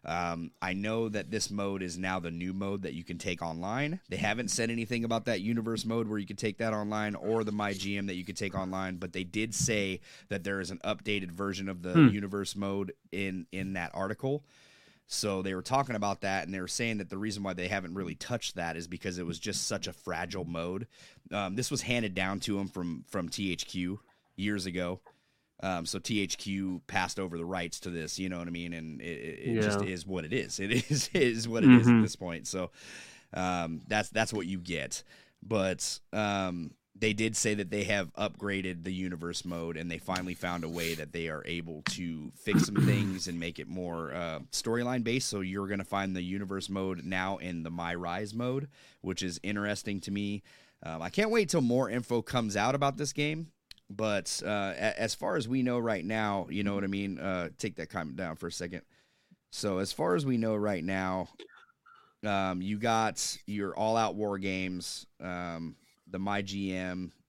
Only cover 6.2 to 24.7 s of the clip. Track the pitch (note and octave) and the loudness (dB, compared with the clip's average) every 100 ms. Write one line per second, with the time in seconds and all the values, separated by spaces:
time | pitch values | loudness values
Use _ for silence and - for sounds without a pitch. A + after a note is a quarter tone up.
6.2 | F#2+ G#2 A2 F#2+ A2+ G#2+ G#2 G#2+ G#2 G2+ | -4 -2 -4 0 0 0 0 0 0 -2
7.2 | G#2 A2+ G#2+ G#2 G#2 G2 G2 G2+ G2 F2+ | 2 2 2 0 0 0 -2 -2 -2 -4
8.2 | F2+ F#2 G2+ F#2+ F#2 F#2+ F#2+ F2+ F#2 F#2 | -6 -4 -2 -2 -2 -2 -2 -4 -4 -4
9.2 | F2+ G#2 A2+ - - G#2+ G2 F#2 - - | -2 0 0 0 2 4 2 -2 -8 -20
10.2 | - G2 F2+ G2 F2 F2+ G2 G#2 G2+ G#2 | -6 -4 0 -2 -2 -4 -4 -2 0 0
11.2 | F#2 E2+ G2+ G2 G2 F2+ F2+ F2+ C3+ G2+ | -2 -2 -2 0 -4 -4 4 10 10 10
12.2 | G2+ G2+ F#2+ G2+ G2 G2 F#2+ - _ F#2 | 0 -2 -2 -2 0 0 -2 -6 _ -2
13.2 | G2 F#2 E2+ F#2+ F#2+ F#2+ E2+ - F#2+ G#2+ | -2 -2 -6 -6 -4 -2 -4 -2 -2 -2
14.2 | C3+ C#3+ - - - - - _ _ - | -2 -2 -4 -20 -20 -20 -20 _ _ -2
15.2 | G#2+ F#2+ F#2+ F#2 - C3+ C3+ A2 G2+ G2 | 0 0 0 -2 2 2 2 0 0 0
16.2 | G2 F#2+ D#2+ F#2+ F2+ - A#2 G#2+ F#2 F#2+ | 0 0 -2 -4 -4 -2 0 -2 -4 -4
17.2 | G#2+ G2+ G2 F2+ F2+ G2 F2+ F#2 F2+ D#2 | -2 -2 -2 -2 0 -2 -2 -4 -4 -6
18.2 | - A#2+ - F#2 E2+ D#2+ E2+ F2 G2 F2+ | -4 -4 -4 -4 -4 -4 -6 -6 -4 -4
19.2 | E2+ D#2+ G#2 F#2+ - G2+ G2+ - - E2+ | -4 -4 -4 -2 -2 -2 -4 -8 -4 -4
20.2 | F2+ F#2+ E2+ E2+ F2 F#2+ A#2 - - - | -2 -4 -4 -4 -2 -4 -8 -14 -20 -20
21.2 | - G#2 F#2+ G2+ B2 C#3 - A#2+ G#2+ F#2 | -6 -2 0 -2 -2 -2 0 0 0 0
22.2 | F#2+ G2 - G2 G2 - F2 D#2 - G2+ | 0 0 0 0 -2 -4 -4 -4 -4 -4
23.2 | E2+ - F#2+ E2+ - F#2 F2+ G2+ _ _ | -4 -2 -2 -2 -4 -2 -2 -4 _ _
24.2 | _ - G2+ G#2 F#2 | _ -4 0 0 -2